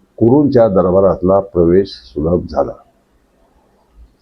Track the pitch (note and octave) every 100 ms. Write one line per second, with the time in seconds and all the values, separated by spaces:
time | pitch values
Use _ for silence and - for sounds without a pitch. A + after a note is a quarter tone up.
0 | _ - A2+ C#3 C#3+ A#2+ A2+ F#2+ F2+ F#2
1 | G2 E2 F2+ G2 G2 F2 E2+ F#2 G2 -
2 | - - D#2 F2 E2+ D3 B2 - _ _
3 | _ _ _ _ _ _ _ _ _ _
4 | - _